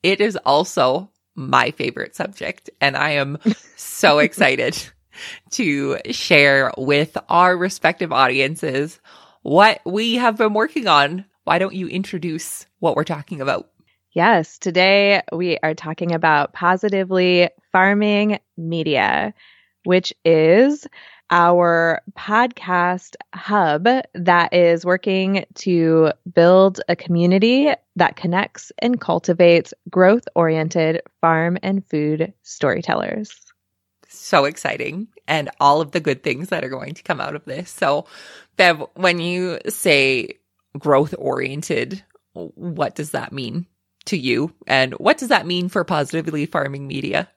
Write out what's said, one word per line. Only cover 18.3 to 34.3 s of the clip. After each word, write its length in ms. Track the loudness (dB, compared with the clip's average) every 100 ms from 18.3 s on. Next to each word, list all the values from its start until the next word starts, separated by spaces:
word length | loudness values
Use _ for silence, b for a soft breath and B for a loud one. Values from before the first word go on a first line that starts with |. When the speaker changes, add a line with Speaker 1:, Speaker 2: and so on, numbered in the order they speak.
| -2 _ -12
Speaker 2:
Media, 800 | -6 -4 0 0 2 0 -4 -10 b b b _
which 300 | 0 0 0 -4
is 640 | 2 4 6 6 4 0 -10 B B B _
our 680 | 2 4 4 4 2 0 -2 -8 -16
podcast 1000 | -2 0 0 -4 -4 0 0 -2 -8 -20 -20
hub 540 | -16 -2 0 2 2 2 0 -2
that 400 | -4 2 2 4
is 320 | 4 4 2 0
working 600 | -2 0 -2 0 -4 -6 -8
to 560 | -2 2 4 4 4 0 -2
build 500 | 4 6 8 6 2 -4
a 80 | -4
community 760 | -2 0 2 4 4 4 2 -2 _ 0
that 200 | 0 0
connects 560 | -2 -2 -4 -10 -20 -4
and 220 | -2 -2
cultivates 720 | -2 -2 0 4 6 6 0 -16 -6
growth-oriented 1120 | 2 4 4 0 0 0 0 -2 0 0 -2 -8 _
farm 360 | 2 2 0 -2
and 220 | -4 -4 -4
food 460 | -4 -2 -2 -4 _
storytellers. 920 | -20 -4 -2 -2 -2 -4 -4 -8 -10 -16 _ _ _ _ _ _ _
Speaker 1:
So 380 | -20 -2